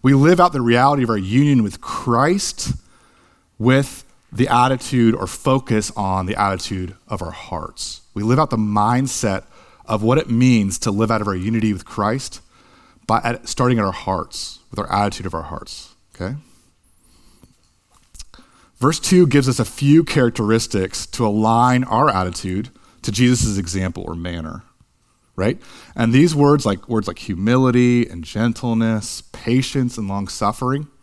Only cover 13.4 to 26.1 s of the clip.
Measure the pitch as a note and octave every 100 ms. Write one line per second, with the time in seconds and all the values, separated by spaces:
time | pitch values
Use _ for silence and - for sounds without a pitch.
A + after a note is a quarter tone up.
13.4 | - - B2 A#2+ G2+ F#2 - F#2+ - -
14.4 | - - _ - F#2 F#2+ G#2 - F#2 E2
15.4 | D#2 E2 - - - _ _ - F2+ C#3+
16.4 | _ _ _ _ _ _ _ _ _ _
17.4 | - _ _ _ _ _ _ - - -
18.4 | _ _ _ _ C3 E3 - F3+ E3+ C#3+
19.4 | C3 A#2+ A#2+ - C#3+ D3+ D#3+ D#3 B2 A#2
20.4 | G#2+ A2+ - G#2 F#2 - - - A2+ G#2
21.4 | A2 A2+ B2 B2+ B2+ A2+ C#3+ F#2+ F#2 F2
22.4 | F#2 F#2 A#2 _ _ _ - G2+ B2 B2
23.4 | A2 G2+ E2+ F#2+ F#2 F2 F#2 E2+ F2 E2+
24.4 | D#2+ F2+ - _ _ _ _ _ _ -
25.4 | G2 E3+ - - - - A2+